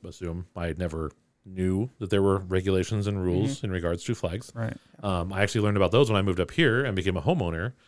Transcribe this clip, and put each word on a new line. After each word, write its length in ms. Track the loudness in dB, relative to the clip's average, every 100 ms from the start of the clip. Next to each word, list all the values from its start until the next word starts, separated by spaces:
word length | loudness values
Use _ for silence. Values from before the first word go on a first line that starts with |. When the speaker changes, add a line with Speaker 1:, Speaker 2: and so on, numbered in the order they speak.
| -10
Speaker 1:
assume 380 | -10 -8 -8 -10
I 200 | -6 -6 -4
never 360 | -4 -4 -6 -8 _ _ -12
knew 420 | -2 0 0 -2 -6
that 120 | 0
there 100 | 2
were 200 | 4 2
regulations 680 | 0 0 2 2 2 0 -2
and 160 | 0
rules 320 | 0 2 2 -2
Speaker 2:
Mm-hmm. 80 | -4
Speaker 1:
in 60 |
regards 320 | -2 -2 -2
to 100 | -4
flags. 380 | -4 -4 -6 -8
Speaker 3:
Right. 220 | -8 -6 -8 -14 -8
Speaker 1:
Um, 300 | -2 -2 -2
I 100 | 0
actually 200 | 0 2
learned 160 | 2 4
about 140 | 4
those 180 | 4 4
when 80 | 4
I 40 |
moved 180 | 2 2
up 100 | 0
here 340 | 2 2 2
and 100 | 0
became 220 | -2 0 0
a 60 |
homeowner. 500 | 0 0 0 -2 -6 -8